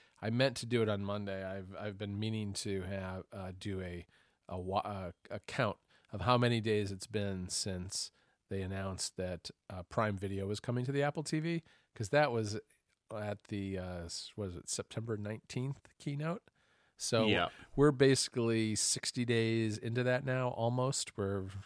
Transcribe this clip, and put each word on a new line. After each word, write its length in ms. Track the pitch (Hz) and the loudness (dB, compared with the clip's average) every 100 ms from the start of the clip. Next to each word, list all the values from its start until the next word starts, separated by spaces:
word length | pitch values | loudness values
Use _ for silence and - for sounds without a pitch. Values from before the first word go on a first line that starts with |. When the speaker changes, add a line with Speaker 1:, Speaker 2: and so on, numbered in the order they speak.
| - _ | -20 _
Speaker 1:
I 100 | 107 | -2
meant 260 | 117 135 123 | 2 2 0
to 100 | 120 | 0
do 160 | 120 | 2
it 60 | 110 | 4
on 160 | 101 | 2
Monday. 400 | 101 104 101 95 | 0 -4 -4 -6
I've, 300 | 95 98 95 92 | -6 -8 -10 -8
I've 200 | 104 98 | -8 -6
been 200 | 104 101 | -4 -2
meaning 340 | 110 110 104 | -2 -2 -2
to 280 | 98 104 98 | -4 -2 -2
have, 400 | 92 98 92 92 - | -2 -4 -6 -8 -10
uh, 200 | 101 92 92 | -10 -10 -8
do 220 | 104 95 | -6 -4
a, 240 | 90 87 85 _ _ _ - | -4 -8 -12 _ _ _ -10
a 100 | 90 | -8
wa-, 220 | 92 98 | -4 -4
uh, 280 | 104 98 92 - - | -4 -6 -8 -12 -12
a 80 | 110 - | -12 -6
count 300 | - 113 - _ _ _ | -2 0 -2 _ _ _
of 100 | 104 | -4
how 140 | 92 123 | 2 4
many 240 | 120 117 | 6 4
days 300 | 110 104 98 | 4 2 2
it's 160 | 98 - | -4 -4
been 420 | 110 101 95 90 | -2 -2 -2 -4
since 640 | - 104 92 90 - - - _ _ _ | -4 -4 -4 -6 -6 -8 -12 _ _ _
they 120 | 98 | -4
announced 540 | 95 95 98 92 - - | -2 -4 -4 -4 -6 -4
that, 340 | 90 87 - - - | -4 -4 -10 -16 -12
uh, 140 | 92 | -12
Prime 340 | 90 - 107 98 | -4 0 2 0
Video 280 | 98 98 98 | -2 -2 -2
was 120 | 104 | -2
coming 260 | - 123 | -2 -2
to 80 | 127 | 0
the 100 | 139 | 0
Apple 180 | 143 165 | 0 0
T 160 | 147 156 | -2 -2
V, 240 | 160 170 - _ _ | 0 -2 -6 _ _
'cause 140 | - 104 | -8 2
that 240 | 143 147 | 4 6
was 260 | 117 107 107 - _ _ _ - 110 | 4 0 -4 -8 _ _ _ -12 -8
at 280 | 104 104 | -6 -6
the, 340 | - 104 98 92 | -4 -4 -2 -4
uh, 260 | 90 90 85 | -4 -6 -8
s-, 260 | - - | -10 -10
what 140 | - 98 | -6 -6
is 80 | 87 | -6
it, 120 | - | -6
September 480 | - - - 113 107 | -6 -4 -6 -4 -4
nineteenth 720 | 104 110 - 123 135 143 - - | -4 -8 -6 -4 -4 -6 -14 -10
keynote? 420 | - 143 156 190 - _ _ _ _ - | -6 -4 -4 -6 -10 _ _ _ _ -8
So 300 | - 117 110 | 2 6 6
Speaker 2:
Yeah. 200 | 95 85 - - - | 6 2 -2 -4 6
Speaker 1:
we're 160 | 147 | 6
basically 840 | 131 135 135 - 127 117 113 110 | 8 6 6 2 0 2 4 2
sixty 500 | 107 - - - - | 2 2 0 -2 -2
days 540 | 120 117 113 113 110 107 | 2 4 4 4 2 0
into 240 | 117 120 | -2 0
that 220 | 123 127 | 2 2
now, 240 | 135 127 127 | 2 0 0
almost. 680 | - 117 123 127 135 - - | 2 2 2 2 0 -4 -2
We're 280 | 98 98 95 98 | 0 0 -4 -8